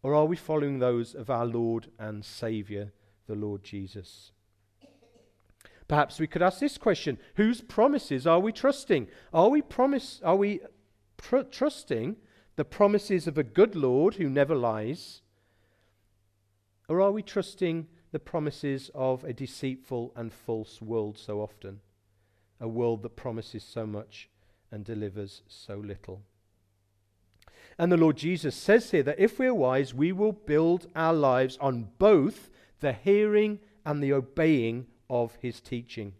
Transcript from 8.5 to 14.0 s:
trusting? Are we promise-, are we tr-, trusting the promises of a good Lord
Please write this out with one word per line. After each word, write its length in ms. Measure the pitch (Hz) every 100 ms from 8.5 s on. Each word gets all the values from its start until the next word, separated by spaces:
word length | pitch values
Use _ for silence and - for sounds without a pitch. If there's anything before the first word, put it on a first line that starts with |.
trusting? 560 | 226 269 277 - 165 107 - -
Are 160 | 160 202
we 120 | 294
promise-, 600 | - - 262 277 - -
are 140 | 180 190
we 240 | 202 202 - _ _ _ _ -
tr-, 180 | - 262
trusting 760 | 262 - 294 - - 117 127 220 _ _ _ -
the 80 |
promises 640 | 147 - 202 208 - 185 165
of 100 | 147
a 60 |
good 320 | 123 175 220 196
Lord 400 | 131 127